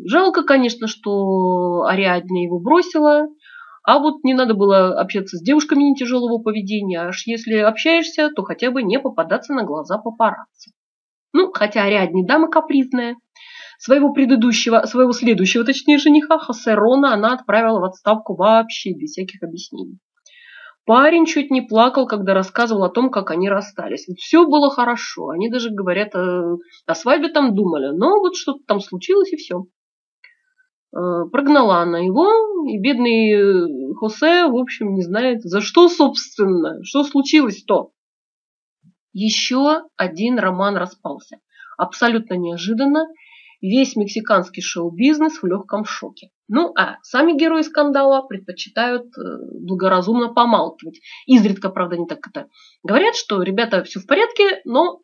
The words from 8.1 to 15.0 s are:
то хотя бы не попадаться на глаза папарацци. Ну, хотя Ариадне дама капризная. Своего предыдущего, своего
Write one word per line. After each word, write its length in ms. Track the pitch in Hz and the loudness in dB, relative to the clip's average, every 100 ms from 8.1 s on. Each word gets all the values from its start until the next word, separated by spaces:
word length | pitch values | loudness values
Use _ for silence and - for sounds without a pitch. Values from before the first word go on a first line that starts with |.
| - 302 | -2 -2
то 80 | 302 | -2
хотя 280 | 190 - 247 | -8 -6 -4
бы 120 | 254 | -2
не 160 | 208 247 | -2 -2
попадаться 540 | 269 - 165 233 - | -2 -4 -2 -4 -4
на 100 | 269 | -6
глаза 360 | 185 151 151 208 | -4 -8 -6 -8
папарацци. 720 | 226 226 226 - - _ - _ _ _ _ _ _ | -8 -2 -2 -2 -12 _ -20 _ _ _ _ _ _
Ну, 180 | 285 381 | 0 0
хотя 320 | - 208 220 | 0 -2 0
Ариадне 400 | 202 208 180 185 | 0 0 0 -2
дама 240 | 180 294 320 | 2 2 2
капризная. 680 | 320 311 285 254 254 240 240 _ _ - - - - | 0 2 0 0 -2 -4 -8 _ _ -20 -20 -20 -18
Своего 360 | - 277 277 | 2 4 4
предыдущего, 720 | 262 262 254 240 220 240 226 - | 2 2 4 4 2 2 2 2
своего 260 | 247 | 2